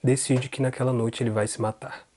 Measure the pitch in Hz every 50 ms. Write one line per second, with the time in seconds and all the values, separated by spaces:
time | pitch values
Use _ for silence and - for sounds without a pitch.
0 | - 131 131 131 - - 135 127 123 131 - - 135 127 127 - 131 131 127 120
1 | 113 113 113 - 127 117 107 110 104 104 - - 113 135 135 - - - - -
2 | - _ _